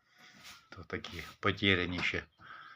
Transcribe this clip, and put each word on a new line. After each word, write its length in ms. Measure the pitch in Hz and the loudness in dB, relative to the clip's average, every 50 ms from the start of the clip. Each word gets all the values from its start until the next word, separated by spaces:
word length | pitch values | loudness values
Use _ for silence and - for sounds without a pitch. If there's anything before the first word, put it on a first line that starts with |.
| _ _ _ - - - - - - - - - _ - | _ _ _ -20 -20 -20 -20 -20 -20 -20 -20 -20 _ -18
То 140 | - 92 82 | -16 -16 -10
такі 400 | - 95 87 - - 85 82 - - - _ | -8 -8 -8 -6 -8 -10 -10 -12 -12 -6 _
потеряні 600 | - 101 92 - 104 98 95 90 87 87 90 85 - | 2 2 2 4 6 6 6 6 4 2 0 -2 -2
ще 200 | - - 85 - - _ _ - - - - - - - | 0 -2 -2 -4 -8 _ _ -18 -18 -16 -16 -16 -18 -18